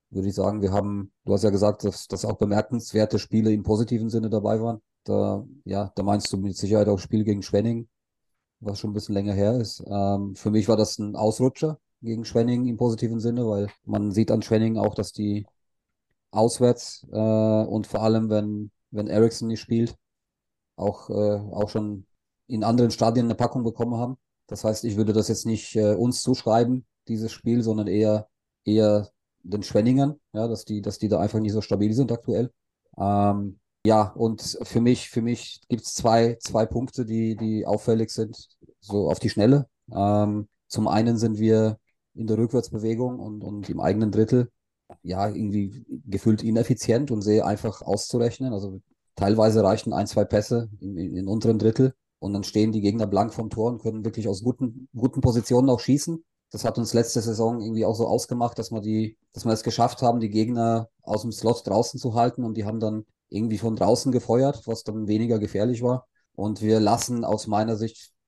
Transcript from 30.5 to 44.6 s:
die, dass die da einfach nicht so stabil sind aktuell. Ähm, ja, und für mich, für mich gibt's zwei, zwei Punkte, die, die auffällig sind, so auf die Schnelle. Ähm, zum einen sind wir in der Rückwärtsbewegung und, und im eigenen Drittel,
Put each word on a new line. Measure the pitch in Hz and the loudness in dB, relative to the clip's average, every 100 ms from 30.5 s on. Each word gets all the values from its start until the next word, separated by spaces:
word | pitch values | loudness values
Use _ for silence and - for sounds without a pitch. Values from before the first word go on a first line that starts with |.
| 110 - | -4 -6
die, | 104 | -6
dass | 101 - | -6 -4
die | 107 | 0
da | 101 | 2
einfach | 104 110 | 2 0
nicht | 107 | -2
so | 107 | -2
stabil | - 98 107 | -2 0 0
sind | 113 120 | 0 0
aktuell. | 117 - 104 127 _ _ _ _ - | -2 -2 -2 -2 _ _ _ _ -4
Ähm, | 98 101 101 101 101 95 _ _ 107 | 0 2 2 0 -4 -10 _ _ 4
ja, | 110 | 4
und | 101 - 113 107 - - | 4 0 -2 -2 -8 -10
für | - 120 | -4 2
mich, | 120 120 - | 4 2 0
für | 123 | -4
mich | 117 120 - - - | -2 -4 -8 -14 -6
gibt's | 117 - | -6 -6
zwei, | - 120 117 117 117 | -2 4 4 4 0
zwei | - 110 110 | -4 -2 0
Punkte, | 120 131 - 110 | -2 -6 -6 -4
die, | 113 113 104 | -2 -2 -2
die | 110 107 | -2 -2
auffällig | - 104 - 113 110 | -2 -2 0 0 0
sind, | - 110 - - _ _ _ | -4 -6 -8 -20 _ _ _
so | 98 101 80 | -4 -2 0
auf | 90 | 0
die | 107 | -2
Schnelle. | - 110 143 131 _ - | 2 4 4 2 _ -8
Ähm, | - 101 104 104 104 107 _ - | 0 2 2 2 -2 -6 _ -8
zum | - 104 | -2 0
einen | 101 117 113 | 2 2 2
sind | 113 107 | 0 2
wir | 110 110 110 110 _ _ _ | 4 4 4 0 _ _ _
in | - 110 | -8 -2
der | 107 | 0
Rückwärtsbewegung | 117 123 113 110 110 113 127 123 | 2 0 -2 -4 -4 -2 -4 -6
und, | 104 107 | -10 -10
und | 104 104 98 | -10 -10 -8
im | - | -2
eigenen | - 104 110 | 0 2 2
Drittel, | 104 110 123 123 _ | 2 4 4 2 _